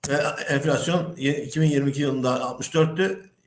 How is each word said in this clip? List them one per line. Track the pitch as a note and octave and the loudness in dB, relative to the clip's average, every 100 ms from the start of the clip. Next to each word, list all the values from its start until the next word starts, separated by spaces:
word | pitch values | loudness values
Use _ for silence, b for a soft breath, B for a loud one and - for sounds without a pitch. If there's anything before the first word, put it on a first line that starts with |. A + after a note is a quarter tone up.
| - | -2
Ve | D3 D3 - - | 0 0 -4 -2
enflasyon | C#3 D3+ C3 E3+ F3 - - | 0 2 2 2 2 -2 -4
ye-, | C3+ D3 | -2 -2
iki | C3+ D#3 | -4 2
bin | D#3 | 2
yirmi | C#3+ C#3 | 4 0
iki | C#3 | 0
yılında | C#3+ C3 B2+ B2+ | -2 0 0 -2
altmış | B2 - - | -4 -6 -2
dörttü, | E3 D#3+ E3 F#3+ F#3+ - _ | 2 2 2 -2 -2 -12 _